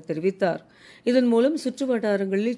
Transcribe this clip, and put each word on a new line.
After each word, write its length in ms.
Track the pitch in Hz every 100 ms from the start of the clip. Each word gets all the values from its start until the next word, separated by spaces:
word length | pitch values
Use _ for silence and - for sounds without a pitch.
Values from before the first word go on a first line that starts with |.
| 156
தெரிவித்தார். 540 | 156 185 190 185 156 - _ - -
இதன் 220 | 240 254 247
மூலம் 320 | 226 269 320
சுற்று 280 | 262 - 262
வட்டாரங்களில் 720 | 233 208 196 196 196 226